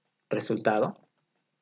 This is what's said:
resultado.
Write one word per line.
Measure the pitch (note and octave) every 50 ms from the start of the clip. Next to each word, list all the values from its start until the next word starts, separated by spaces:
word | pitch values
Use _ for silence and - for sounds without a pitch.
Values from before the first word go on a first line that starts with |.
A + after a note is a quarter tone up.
| _ _ _ _ _ -
resultado. | G#2+ A2 - - A#2 - - A2+ G#2+ G#2+ B2+ F#3 - - _ _ _ _ _ _ _ _ _ _ _ _